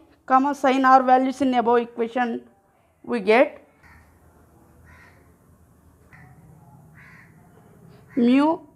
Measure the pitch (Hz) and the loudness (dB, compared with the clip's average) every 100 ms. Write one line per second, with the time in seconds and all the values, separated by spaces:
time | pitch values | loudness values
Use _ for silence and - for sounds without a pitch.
0 | - _ - 262 277 277 277 262 262 262 | -18 _ -2 -2 -2 -4 -2 0 4 4
1 | 254 254 262 262 269 247 233 240 233 - | 4 2 0 -4 -4 -2 0 0 -2 -8
2 | 226 254 240 247 - _ _ _ _ _ | -8 -6 -6 -8 -14 _ _ _ _ _
3 | - 240 190 226 302 - _ _ - - | -10 -6 0 2 0 -4 _ _ -20 -20
4 | _ _ _ _ _ _ _ _ - - | _ _ _ _ _ _ _ _ -20 -20
5 | - _ _ _ _ _ _ _ _ _ | -20 _ _ _ _ _ _ _ _ _
6 | _ - - - - - _ - - _ | _ -20 -20 -20 -20 -20 _ -20 -20 _
7 | - - - - _ _ _ - - - | -20 -20 -20 -20 _ _ _ -20 -20 -20
8 | - - 240 262 302 339 - | -10 -2 0 2 0 -4 -10